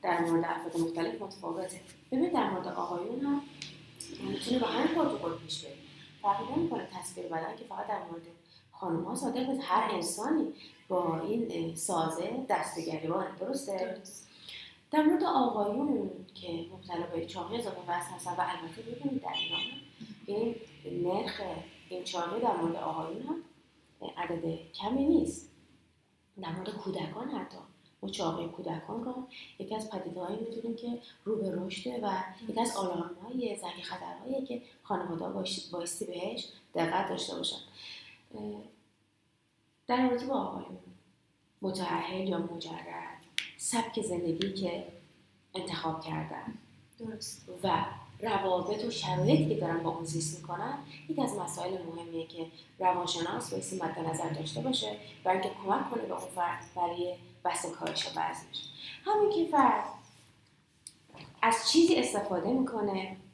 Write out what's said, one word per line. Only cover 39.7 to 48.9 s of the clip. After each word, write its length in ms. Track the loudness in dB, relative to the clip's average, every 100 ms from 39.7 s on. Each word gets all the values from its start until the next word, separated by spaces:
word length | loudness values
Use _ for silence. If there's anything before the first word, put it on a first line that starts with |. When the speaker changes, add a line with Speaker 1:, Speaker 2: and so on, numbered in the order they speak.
| _ 2
Speaker 1:
در 220 | 6 6
رابطه 160 | 4 2
با 100 | 0
آقایون 420 | 0 -6 -10 -14 -16 -20 _ _ _ _ _ _
متأهل 640 | -4 0 0 0 0 -2 2
یا 100 | 2
مجرد، 840 | 0 -4 -8 -8 -8 -10 -10 -12 -6 -6 -6 -6
سبک 440 | 0 2 2 0
زندگی 520 | 0 0 0 2 2
که 340 | 2 -2 -2 -6 -14 -20 -20 _ _ _ -6
انتخاب 460 | -4 -2 -2 -2
کردن 520 | -4 -4 -4 -6 -8 -10 -16 -20 -20 _
Speaker 2:
درست. 500 | -10 -8 -10 -12 -12 -4
Speaker 1:
و 220 | 2 2 0 -6 -14 -6
روابط 640 | 2 2 4 4 2 0
و 60 | 0